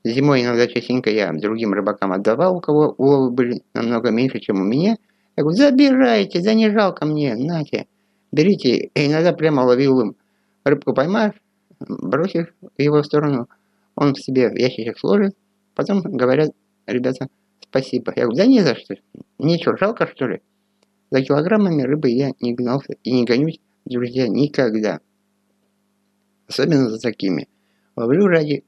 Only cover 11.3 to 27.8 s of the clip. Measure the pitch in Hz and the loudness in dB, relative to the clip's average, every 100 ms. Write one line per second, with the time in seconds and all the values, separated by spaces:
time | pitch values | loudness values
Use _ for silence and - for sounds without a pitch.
11.3 | - _ _ _ _ - - 90 139 185 | -4 _ _ _ _ -14 -10 -4 -2 -2
12.3 | 165 170 _ - - 147 147 143 147 151 | -4 -6 _ -14 -4 0 0 0 0 0
13.3 | 131 120 _ _ _ _ - 143 135 - | -2 -4 _ _ _ _ -2 0 0 -2
14.3 | 131 113 104 123 - 113 - - 202 196 | 0 0 2 -2 -2 -10 -4 0 2 0
15.3 | - _ _ _ - 147 196 170 131 127 | -4 _ _ _ -6 -2 -2 -2 -2 0
16.3 | 135 151 - _ _ - 123 127 131 127 | 2 0 -4 _ _ -6 -4 -4 -4 -10
17.3 | _ _ _ - 135 131 123 - - 120 | _ _ _ -6 -4 -2 -6 -4 -2 -2
18.3 | 131 233 254 156 110 - 98 _ - - | 2 4 6 4 0 -8 -14 _ -20 -20
19.3 | - 139 170 123 107 196 233 175 - 123 | -4 -2 0 0 0 -2 -2 -4 -4 -6
20.3 | - _ _ _ _ _ _ _ 135 135 | -6 _ _ _ _ _ _ _ -2 0
21.3 | 143 170 214 190 151 127 151 139 120 139 | 0 0 2 2 0 -2 0 0 0 -2
22.3 | - 120 120 120 135 - - 110 127 120 | -4 -6 -4 -2 -4 -6 -12 -2 0 2
23.3 | 120 160 - _ _ - 123 123 123 120 | 0 0 -4 _ _ -10 -6 -4 -2 -2
24.3 | 101 143 147 120 110 104 78 - _ _ | 0 0 0 -2 -2 -4 -6 -12 _ _
25.3 | _ _ _ _ _ _ _ _ _ _ | _ _ _ _ _ _ _ _ _ _
26.3 | _ - - 151 143 120 110 120 - 98 | _ -10 -4 0 2 0 -2 -6 -4 -2
27.3 | 80 - _ _ _ | -4 -6 _ _ _